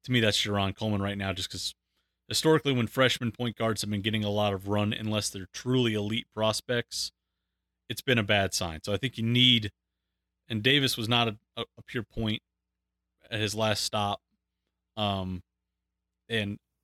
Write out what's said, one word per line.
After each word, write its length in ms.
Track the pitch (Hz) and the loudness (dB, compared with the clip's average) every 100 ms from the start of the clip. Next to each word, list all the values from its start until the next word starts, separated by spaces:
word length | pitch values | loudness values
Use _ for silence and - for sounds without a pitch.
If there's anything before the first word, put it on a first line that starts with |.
To 80 | - | 0
me, 80 | 123 | 2
that's 180 | 107 - | 4 2
Jerron 360 | 104 101 98 - | 0 0 0 -2
Coleman 260 | 110 101 | -2 0
right 160 | 98 101 | -2 -2
now, 140 | 98 | -4
just 180 | 92 - | -4 -6
'cause 240 | 92 - - _ _ _ _ - | -8 -10 -12 _ _ _ _ -6
historically, 440 | - 160 160 143 | 0 4 4 4
when 140 | 127 110 | 0 0
freshman 460 | - 127 - 120 | 2 2 2 -4
point 240 | - 120 - | -2 -4 -2
guards 240 | 113 107 | -2 -2
have 100 | 104 | -2
been 120 | 104 | -2
getting 220 | 107 107 | 0 0
a 60 | 104 | 0
lot 220 | 104 104 | 2 2
of 160 | 95 98 | 0 0
run, 240 | 104 104 | 0 0
unless 380 | 101 107 107 - | -2 -2 -2 -2
they're 180 | 101 92 | -6 -12
truly 420 | - 127 127 117 | -8 0 2 2
elite 320 | 107 104 113 - | 0 -2 -4 -6
prospects, 760 | 107 110 107 - 120 - - - - _ _ _ _ _ _ - | -2 0 0 -2 -4 -4 -6 -8 -10 _ _ _ _ _ _ -12
it's 140 | 123 | -4
been 160 | - 120 | 0 2
a 40 | |
bad 300 | 101 104 95 | 4 2 2
sign. 300 | - 87 80 | -2 -4 -6
So 100 | - | -4
I 60 | 98 | -4
think 180 | 131 - | -4 -4
you 80 | |
need, 480 | 113 123 127 117 104 - _ _ _ _ _ _ - | 0 4 6 6 2 -10 _ _ _ _ _ _ -8
and 160 | 110 | -2
Davis 340 | 120 143 135 - | 2 4 2 -2
was 120 | 113 | 0
not 200 | 120 113 | 0 0
a, 100 | 107 _ - | -4 _ -14
a, 80 | - - | -14 -16
a 40 | |
pure 200 | - 127 | -10 -8
point 400 | 107 - 110 110 _ _ _ _ _ _ _ _ - | -8 -6 -4 -4 _ _ _ _ _ _ _ _ -10
at 100 | 110 | -4
his 140 | 107 | -2
last 280 | 107 110 104 | 0 0 0
stop. 380 | - 107 101 101 _ _ _ _ _ _ _ - | -2 -2 -2 -4 _ _ _ _ _ _ _ -4
Um, 460 | 104 98 92 90 - _ _ _ _ _ _ _ - | -2 -2 -4 -8 -12 _ _ _ _ _ _ _ -6
and 300 | 113 101 107 _ _ | -4 -4 -6 _ _